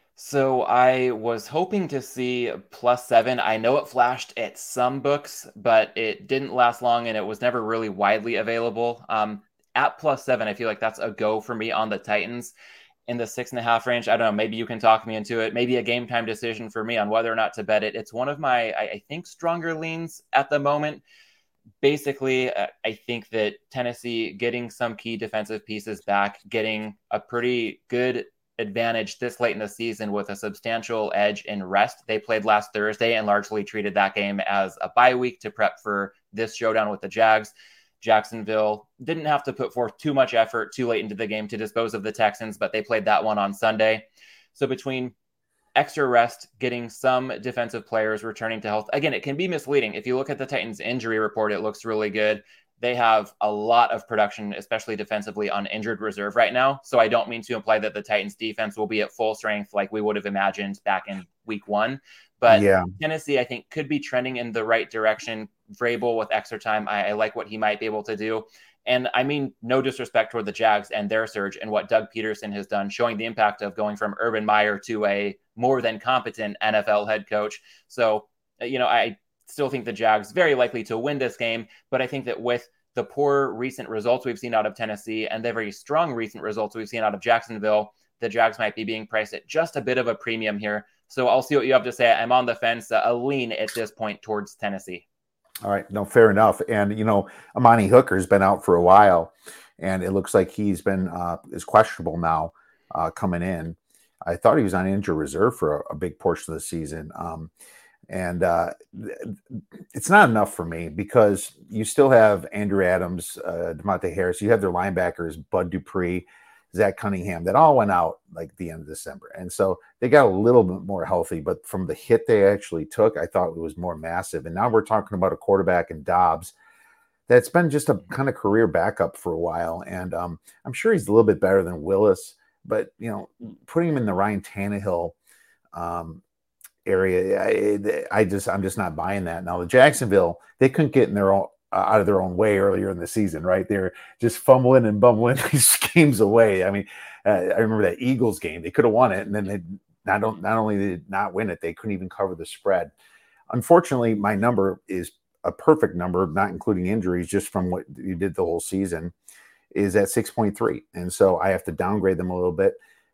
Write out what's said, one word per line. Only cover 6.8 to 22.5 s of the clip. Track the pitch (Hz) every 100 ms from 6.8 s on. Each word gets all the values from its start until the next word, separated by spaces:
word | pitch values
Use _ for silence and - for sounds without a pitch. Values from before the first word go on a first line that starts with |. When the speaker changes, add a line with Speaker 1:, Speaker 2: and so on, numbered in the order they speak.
Speaker 1:
long, | 123 120 117
and | 107
it |
was | 101 107
never | 123 120
really | 110 113 110
widely | 92 101 110 113 117
available. | 110 117 117 110 120 117 -
Um, | 110 107 104 _ _ _
at | 123 143 -
plus | 151 131
seven, | - 120 107
I |
feel | 104 113
like | 107
that's | 113 -
a | 117
go | 104 107 110
for | 117
me | 113 113
on | 104 110
the | 104
Titans. | - 104 87 120 - _ - - _ _ -
In | 120
the | 110
six | - 120
and | 123
a |
half | 117 113 123
range, | 120 110
I | 117
don't | 113
know, |
maybe | 104 113 113
you | 113
can | 113
talk | 113 110 113
me | 110
into | 104 117
it. | 110
Maybe | 120 123 123
a |
game | 113 120 117
time | 120 113
decision | 107 117 110 113
for | 113
me | 110 117
on | 104
whether | 113 113
or | 113
not | 110
to | -
bet | 101 107
it. | 107
It's | 113 104
one | 113 131
of | 147
my, | 143 123 113
I, | 82
I | 107 104 -
think, | 160 -
stronger | - 170 170 165
leans | 156 160 165 165 - _
at | 131 139
the | 147
moment. | 139 147 151 - _ _ _ _ _ _ 107 _
Basically, | 143 147 143 139 131 131 127